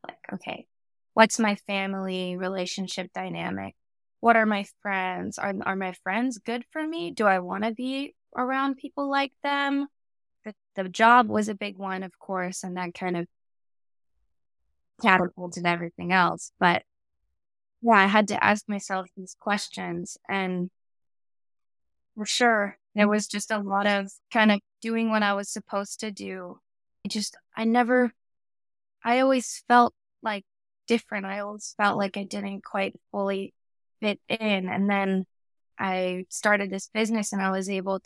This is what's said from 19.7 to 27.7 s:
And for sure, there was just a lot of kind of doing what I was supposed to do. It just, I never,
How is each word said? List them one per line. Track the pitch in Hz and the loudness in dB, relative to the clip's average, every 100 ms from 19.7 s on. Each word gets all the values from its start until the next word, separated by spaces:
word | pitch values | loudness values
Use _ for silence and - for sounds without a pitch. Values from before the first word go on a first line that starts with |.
| - 180 170 180 - - | -8 -6 -6 -8 -12 -6
And | 196 185 180 180 - _ _ _ _ _ _ _ _ _ _ _ _ _ | -4 -2 -2 -6 -8 _ _ _ _ _ _ _ _ _ _ _ _ _
for | - 208 | -10 -6
sure, | - 247 220 202 - _ | 2 2 2 0 -6 _
there | 214 208 | 2 4
was | 214 - | 2 0
just | 208 - | -6 -4
a | 214 | -4
lot | 202 196 202 | -2 0 2
of | 202 190 - _ | 0 -2 -10 _
kind | 240 220 | 4 4
of | 202 - _ | 4 0 _
doing | 226 226 226 | -4 -2 0
what | 220 | 2
I | 208 | 2
was | 202 202 | 0 -4
supposed | 220 - 202 202 - | -8 -6 -6 -6 -8
to | 220 | -10
do. | 196 196 185 180 - _ _ _ _ | -8 -10 -10 -12 -16 _ _ _ _
It | 202 | -8
just, | 214 202 - _ - | -6 -6 -10 _ -4
I | |
never, | 226 | 2